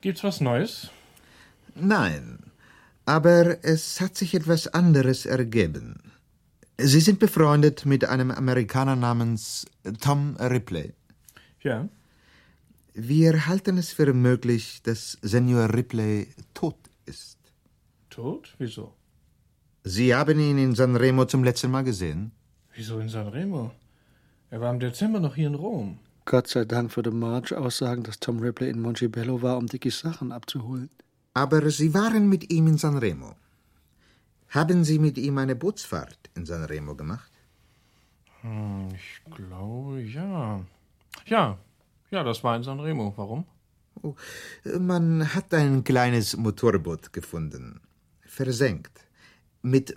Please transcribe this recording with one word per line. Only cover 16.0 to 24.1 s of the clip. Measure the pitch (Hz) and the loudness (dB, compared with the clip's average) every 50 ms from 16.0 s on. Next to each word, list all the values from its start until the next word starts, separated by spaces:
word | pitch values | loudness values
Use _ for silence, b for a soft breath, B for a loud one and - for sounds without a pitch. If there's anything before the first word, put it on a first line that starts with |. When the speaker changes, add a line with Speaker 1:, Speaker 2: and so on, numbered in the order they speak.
| 110 107 107 104 101 - - - - _ - | -2 0 -2 -2 -4 -8 -12 -20 -20 _ -8
Speaker 2:
tot | - - 160 160 _ _ _ _ _ _ | -6 -6 -6 -6 _ _ _ _ _ _
ist. | - - - - - - _ _ _ _ _ _ _ _ _ _ _ _ _ _ _ | -20 -18 -18 -20 -20 -20 _ _ _ _ _ _ _ _ _ _ _ _ _ _ _
Speaker 1:
Tot? | - - 117 135 208 320 - - _ - | -16 -10 -8 -8 -8 -10 -12 -16 _ -10
Wieso? | 135 113 - 107 101 - - _ _ _ _ _ _ _ _ _ _ _ _ _ _ _ _ _ | -10 -8 -8 -12 -14 -16 -18 _ _ _ _ _ _ _ _ _ _ _ _ _ _ _ _ _
Speaker 2:
Sie | - 95 90 104 123 127 120 | -10 -4 0 2 4 4 4
haben | 131 151 151 156 151 | 4 4 4 4 4
ihn | 151 147 143 139 | 4 2 4 4
in | 135 131 120 | 2 2 4
San | 110 131 127 123 | 4 4 4 4
Remo | 120 120 131 127 131 131 | 4 4 4 4 4 4
zum | 123 - 131 127 | 4 2 2 2
letzten | 123 120 - - 127 | 2 2 0 -2 -2
Mal | 131 135 131 | -2 -2 -2
gesehen? | 127 107 90 90 80 73 82 104 110 107 _ _ _ _ _ _ _ - | -2 -2 -2 -4 -4 -6 -6 -8 -10 -14 _ _ _ _ _ _ _ -18
Speaker 1:
Wieso | - 110 107 113 110 | -14 -12 -10 -8 -8
in | 110 110 | -8 -8
San | 110 113 104 104 | -8 -8 -8 -8
Remo? | 104 139 185 202 185 143 113 113 - _ _ _ _ _ _ _ | -8 -8 -6 -6 -6 -6 -8 -10 -12 _ _ _ _ _ _ _